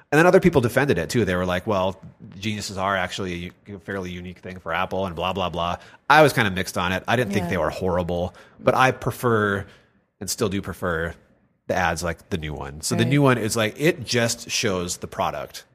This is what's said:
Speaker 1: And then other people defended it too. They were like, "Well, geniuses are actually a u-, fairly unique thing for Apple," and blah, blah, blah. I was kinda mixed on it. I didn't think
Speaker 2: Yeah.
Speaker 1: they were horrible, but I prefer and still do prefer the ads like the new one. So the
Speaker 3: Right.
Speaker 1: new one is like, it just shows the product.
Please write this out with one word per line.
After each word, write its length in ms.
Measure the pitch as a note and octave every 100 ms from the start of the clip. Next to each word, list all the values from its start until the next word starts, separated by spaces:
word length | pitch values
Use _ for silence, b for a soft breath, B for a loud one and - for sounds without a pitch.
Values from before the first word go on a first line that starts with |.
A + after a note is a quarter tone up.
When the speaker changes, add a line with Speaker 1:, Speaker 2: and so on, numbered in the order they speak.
| _
Speaker 1:
And 60 | D3
then 80 | F3
other 140 | F#3
people 200 | F3+ D3
defended 380 | A#2 B2+ C#3+ F2+
it 100 | D#2
too. 160 | B2
They 100 | F#2+ F2+
were 100 | F2+
like, 200 | F2+ A2
"Well, 320 | G2+ F#2 F#2 - - A2 G2
geniuses 380 | G#2+ G#2+ G2 F#2+
are 200 | F#2+ G2
actually 360 | F#2 - F#2+
a 200 | F2 F2 - -
u-, 60 | G2
fairly 320 | - G2 F#2
unique 300 | F2 F2+ F2+
thing 180 | F#2+ F#2
for 160 | E2+
Apple," 320 | E2 F#2 F#2+ F#2+
and 100 | E2
blah, 160 | F2
blah, 160 | F#2+ F2+
blah. 280 | E2 E2+ F2 B B -
I 120 | D3+
was 120 | D3+
kinda 160 | C3+ G#2
mixed 260 | F#2 F#2 -
on 160 | F2
it. 100 | F#2 -
I 80 | A#2
didn't 160 | A2
think 120 | G2+
Speaker 2:
Yeah. 60 | F3
Speaker 1:
they 60 | F2+
were 120 | D#2
horrible, 640 | - F#2 F2 E2+ F2 F2+ B B B
but 160 | -
I 160 | A#2+ C3
prefer 760 | A#2 C3 - B2 A2+ G#2 G2 G2 b b b b _
and 80 | F#2+
still 220 | - G#2+
do 100 | G2
prefer 540 | F#2+ F2+ F#2 E2 E2 - _ _ _ _ -
the 80 |
ads 280 | F2+ E2+ E2
like 260 | E2+ E2 _
the 80 | F2+
new 160 | D2+
one. 300 | C#2+ C#2 D2
So 120 | -
the 100 | A2
Speaker 3:
Right. 40 | A#2
Speaker 1:
new 120 | C#3+
one 160 | C#3 A#2+
is 180 | G#2+ A2+
like, 180 | G#2+ -
it 240 | D3+ -
just 460 | A2 A#2+ A#2 - -
shows 480 | - A2+ F#2 F2 -
the 80 | F2
product. 580 | - F2 D2 C2 - -